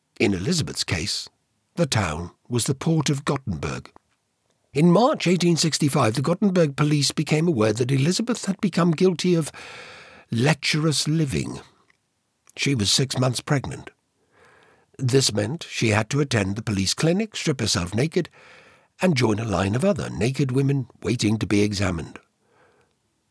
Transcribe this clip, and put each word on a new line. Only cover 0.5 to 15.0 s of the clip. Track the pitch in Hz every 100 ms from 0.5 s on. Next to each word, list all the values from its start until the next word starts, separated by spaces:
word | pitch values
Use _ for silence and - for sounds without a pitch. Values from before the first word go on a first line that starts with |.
| 175 - -
case, | - 82 - - - _ _ _ _ -
the | 156
town | 113 92 80 87 - _
was | 120 -
the | 147
port | 160 160 147
of | 139 -
Gothenburg. | 135 - 78 73 - - - _ _ _ _ _ _ _
In | 139 175
March | 180 262 294 170
eighteen | 180 175 160
sixty-five, | 165 - 147 151 110
the | 110
Gothenburg | 135 175 208 185 156 135
police | 151 147 135
became | - 151 156 175
aware | 131 135
that | 113 127
Elizabeth | 135 147 185 233 233 -
had | 185
become | 190 - 175
guilty | 156 185 170 180
of | 165 147 - - - - - - - _
lecherous | 113 139 156 - 156 160 139 -
living. | 160 143 78 62 - - _ _ _ _ _ _ _ - -
She | 139 135
was | -
six | - 131 127
months | 127 117
pregnant. | - 143 143 - - - _ _ _ _ _ _ _ _ _
This | -